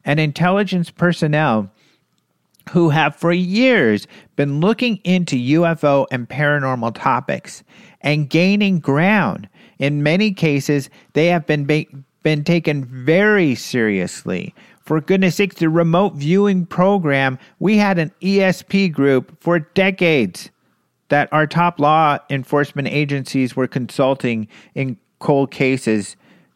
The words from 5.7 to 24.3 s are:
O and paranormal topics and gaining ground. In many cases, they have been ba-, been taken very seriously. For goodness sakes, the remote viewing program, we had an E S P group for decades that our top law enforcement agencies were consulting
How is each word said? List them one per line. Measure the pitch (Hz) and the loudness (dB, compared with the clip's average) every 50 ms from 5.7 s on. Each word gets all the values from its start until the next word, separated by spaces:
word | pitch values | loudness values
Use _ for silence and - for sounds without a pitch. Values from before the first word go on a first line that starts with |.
| 165 - - | 0 0 0
O | 147 139 139 131 - | 2 2 2 0 0
and | 135 123 120 - | -4 -6 -6 -8
paranormal | - 156 151 147 147 147 135 131 131 123 113 117 104 | -4 -2 0 0 0 0 -2 -2 -4 -4 -4 -6 -6
topics | - - 139 123 123 135 - 67 - - - - - - _ _ - - - _ _ | -4 -2 -2 -2 -2 -2 -4 -8 -8 -8 -14 -20 -20 -20 _ _ -20 -20 -20 _ _
and | - 139 151 151 147 131 | -4 -2 -2 -2 -2 0
gaining | - 160 180 190 202 208 208 196 190 165 | 0 2 2 2 2 2 0 0 0 0
ground. | - - 135 147 170 196 220 208 156 104 87 - - - _ _ - _ _ - | 0 0 0 2 2 2 2 2 2 0 -2 -6 -10 -16 _ _ -20 _ _ -4
In | 135 143 147 147 | -4 -2 -2 0
many | 147 147 165 190 214 214 | 0 0 2 2 0 -2
cases, | 190 - 170 156 143 139 139 - 147 143 135 - - - _ _ | 0 0 0 0 0 0 0 0 -2 -2 -2 -6 -12 -20 _ _
they | - 143 160 | -2 0 2
have | 175 175 165 147 | 2 2 0 0
been | - 151 147 143 | -2 -2 -2 0
ba-, | 139 151 156 - - - 139 135 _ _ _ - | 0 -2 -2 -2 -6 -12 -20 -20 _ _ _ -2
been | 156 156 147 | -2 0 0
taken | 147 - 170 170 160 165 147 143 135 | 0 0 0 0 0 -2 -2 -4 -6
very | 120 131 127 127 139 160 185 208 214 214 202 170 147 120 | -8 -12 -4 -2 0 2 2 4 4 2 2 2 2 0
seriously. | - - - - 123 113 107 101 95 90 87 - - - - 92 90 87 85 - _ - - _ _ | -2 -6 -4 -2 0 0 0 0 -2 -4 -6 -8 -10 -8 -8 -8 -8 -8 -12 -16 _ -20 -20 _ _
For | _ - 156 160 | _ -4 -4 -2
goodness | 147 - 190 190 190 180 - | 0 0 0 2 2 2 2
sakes, | - 202 185 - | 0 -2 -2 -2
the | - 165 160 | -2 -2 0
remote | 156 170 170 165 160 175 208 185 160 | 2 2 2 2 2 2 2 0 -2
viewing | 143 139 151 180 196 202 208 190 185 170 | -4 -2 0 2 2 2 2 2 0 -2
program, | - - 175 180 196 202 196 165 147 139 135 135 135 131 - - - _ - | -2 -2 0 2 2 2 2 0 0 2 2 0 0 -2 -4 -10 -20 _ -4
we | - 190 220 | 0 2 2
had | 208 208 196 190 170 | 2 2 2 2 0
an | 156 - - _ | -2 -4 -6 _
E | 175 190 196 196 | -4 0 2 2
S | 190 185 175 - | 2 2 0 -2
P | - - - 196 196 180 | -4 -2 0 0 0 0
group | 147 139 135 139 135 127 - - - - | 0 2 2 2 2 2 0 -4 -10 -8
for | _ 165 175 170 | _ -2 -2 -2
decades | 151 - _ 190 190 196 190 - 180 170 160 135 110 90 - - - - _ _ _ _ _ _ _ _ _ _ _ - | -2 -2 _ 0 0 0 0 2 2 2 4 2 0 0 -4 -10 -18 -20 _ _ _ _ _ _ _ _ _ _ _ 0
that | 143 147 139 - | 0 0 2 2
our | 147 156 156 | 0 0 0
top | 147 - 165 - 143 - - | 0 0 0 0 0 0 0
law | 143 147 156 160 160 147 147 147 - - | 2 2 4 4 4 2 0 -2 -4 -6
enforcement | 143 135 127 - 151 143 143 143 - 143 135 - | -8 -8 -4 -2 -2 0 0 -2 -4 -8 -6 -4
agencies | 127 147 151 139 143 139 127 - - 135 131 120 - | -4 -4 -2 -2 -4 -6 -6 -4 -2 -2 -2 -2 -2
were | 135 127 - | -4 -6 -4
consulting | - 131 123 113 - - 139 131 135 135 - 123 | -4 -6 -8 -6 -2 0 0 0 0 0 -2 -4